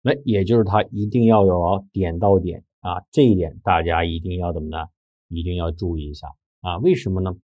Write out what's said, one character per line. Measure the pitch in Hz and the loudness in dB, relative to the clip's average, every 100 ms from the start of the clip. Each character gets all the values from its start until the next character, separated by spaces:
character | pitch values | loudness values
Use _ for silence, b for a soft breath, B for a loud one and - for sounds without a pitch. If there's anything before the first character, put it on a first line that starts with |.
那 | 120 - | -2 -2
也 | - 104 95 | 0 0 2
就 | 117 | 2
是 | |
它 | 98 104 | 4 0
一 | - 101 107 | 0 -4 -2
定 | 120 113 | 2 4
要 | 110 98 | 6 4
有 | 90 87 98 - | 2 0 -2 -4
点 | 101 90 85 | -4 -4 0
到 | 101 98 | 2 2
点 | 87 82 _ _ | 0 -8 _ _
啊， | 92 90 _ | -8 -8 _
这 | - | 2
一 | 131 95 | 4 4
点 | 80 71 | 0 -6
大 | - 85 | 0 0
家 | 85 85 85 | 2 0 -2
一 | 82 | -4
定 | 90 90 | -6 -4
要 | 87 | -4
怎 | 80 | -6
么 | 78 | -8
呢？ | 82 80 _ _ _ _ | -10 -12 _ _ _ _
一 | 85 | -8
定 | 85 87 | -6 -4
要 | 82 | -6
注 | 82 90 80 | -4 -6 -6
意 | 73 | -8
一 | |
下 | 71 73 - _ _ | -14 -18 -20 _ _
啊！ | 90 87 | -10 -2
为 | 160 180 | 0 0
什 | - | -2
么 | 92 | -4
呢？ | 92 92 _ | -4 -8 _